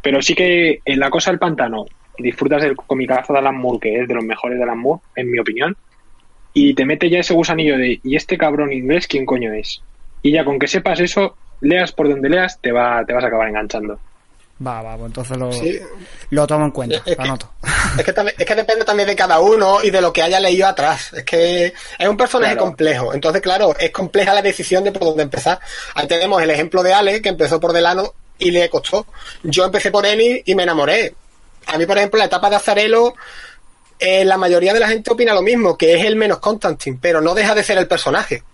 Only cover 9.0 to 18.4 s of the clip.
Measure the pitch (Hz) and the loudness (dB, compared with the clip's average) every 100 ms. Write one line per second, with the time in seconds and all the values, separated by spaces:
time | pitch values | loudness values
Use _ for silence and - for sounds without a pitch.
9 | - 143 127 127 117 107 - - - - | 0 -4 -2 -2 -2 -6 -8 -12 -18 -20
10 | - - 143 156 139 139 139 196 196 160 | -18 -2 2 2 2 -2 0 0 0 0
11 | 175 - 196 - - - 143 180 175 - | 0 2 0 -4 -20 -4 0 2 0 0
12 | 147 139 135 180 185 - 127 120 120 120 | 0 2 2 2 0 -2 -2 2 2 0
13 | 113 123 123 110 110 107 107 113 104 104 | 0 -2 0 0 0 -2 -4 -6 -6 -10
14 | - - _ _ _ - 127 113 113 113 | -16 -20 _ _ _ -12 -10 -8 -10 -12
15 | 117 113 123 131 127 123 165 - - - | -10 -10 -8 -6 -6 -4 -4 -6 -10 -18
16 | - - - 143 147 151 147 - 120 156 | -18 -18 -4 0 2 0 0 -2 -4 -4
17 | - 165 131 131 - - - - - 131 | -2 -4 -2 -6 -10 -10 -4 -2 0 0
18 | - 190 202 - | -2 -2 -4 -2